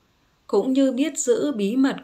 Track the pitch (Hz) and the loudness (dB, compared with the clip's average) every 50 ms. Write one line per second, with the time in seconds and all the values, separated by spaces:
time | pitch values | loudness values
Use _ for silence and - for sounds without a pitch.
0 | _ _ _ _ _ _ _ _ _ - - 202 202 269 262 269 269 262 240 240 | _ _ _ _ _ _ _ _ _ -2 0 0 0 2 2 2 2 2 2 0
1 | 285 320 311 - - 240 - - - 294 277 214 202 196 233 262 269 277 202 - | -2 -2 -2 -4 -2 0 0 0 0 -2 -2 -2 -2 -2 0 2 0 0 0 -4